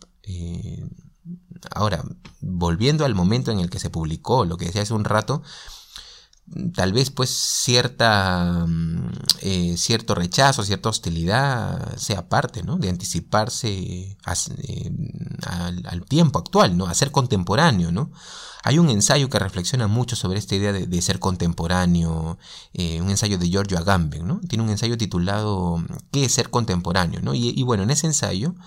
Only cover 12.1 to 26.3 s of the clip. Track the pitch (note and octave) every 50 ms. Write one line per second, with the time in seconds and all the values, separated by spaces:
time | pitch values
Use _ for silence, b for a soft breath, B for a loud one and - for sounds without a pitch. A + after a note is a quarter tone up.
12.1 | G#2 F#2 - - - B2+ - - - - E2+ F2 D3+ F#3+ B2+ F#2 F2+ F2 - -
13.1 | - F2 - - - G#2+ G#2+ - - - - A2 G2 F#2+ F#2 F#2 F2+ F#2 F#2+ G2
14.1 | G2+ - - - F2 - - - - - - - - - - - - - - -
15.1 | - - - - - - - - F2 F2 F2 - F2+ F2+ - - F2+ F2 - -
16.1 | C3+ D#3+ E3+ C3+ - F2+ F2 - - G3+ G3 A2+ F2 F2 F#2+ F2 E2 - D3 C3+
17.1 | - C#3+ B2+ - A2 F#2+ F2 F2 G2 C3 E3 E3 A2+ F2+ E2+ E2 E2+ G#2 D#3 -
18.1 | B B B B B B B B B B B A#2 C3 E3 F3 D3+ A2+ G2+ G2+ -
19.1 | C#3 D3 C3+ B2 - G2+ G2 F#2 - F#2 F2 - - B2+ A2+ G2+ G#2+ B2 B2 -
20.1 | A2 - - F#2 F#2 G#2+ G#2 - G2+ G2 G2+ G2+ G2+ F#2+ E2+ F2 F2+ F2 F2 -
21.1 | F#2+ F2+ - F#2+ F#2 F2 F2+ E2+ E2 - E2+ E2 F2+ F#2 F2+ F2 F2 E2+ E2 E2
22.1 | D#2+ D#2+ D#2+ D#2+ D#2+ - B B B B B B B - F2 E2 E2 E2 F2+ G2
23.1 | G2 - A2+ G#2 G2 F2+ F2+ E2+ F#2 G2 G2+ G2 F#2 E2+ E2 G2 G2 F2+ E2 D2+
24.1 | D2 D2+ E2+ F#2+ E3 G#3+ - - A2+ A2 A2+ G#2+ G#2 G#2 A#2 A#2 A#2+ A#2 G#2+ F2+
25.1 | - - - F#2+ G2+ G#2+ G#2+ G#2+ G2+ F#2+ F2+ F2 E2+ E2+ E2 - - - - -
26.1 | - C#3 C3+ A#2